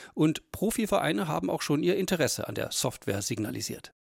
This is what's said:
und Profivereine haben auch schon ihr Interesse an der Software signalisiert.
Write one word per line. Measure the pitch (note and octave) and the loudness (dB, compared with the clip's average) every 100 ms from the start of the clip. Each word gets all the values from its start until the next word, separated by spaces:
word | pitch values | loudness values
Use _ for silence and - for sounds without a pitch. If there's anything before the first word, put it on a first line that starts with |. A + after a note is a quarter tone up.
| - | -12
und | - D#3 D3+ - | 2 4 4 -6
Profivereine | - G3+ - A3 G3 D3 G3+ E3 | -2 0 0 2 2 2 0 0
haben | D#3+ C#4+ | 0 0
auch | - | -2
schon | - D3 | 0 2
ihr | F3 F#3+ | 2 2
Interesse | F#3 E3+ C3 - - | 0 2 2 0 -4
an | |
der | - G#2+ | -4 -4
Software | - C3 - - G2 | -2 -2 -2 -2 -2
signalisiert. | - A2 G#2+ - - - - _ | -2 -2 -4 -4 -6 -8 -12 _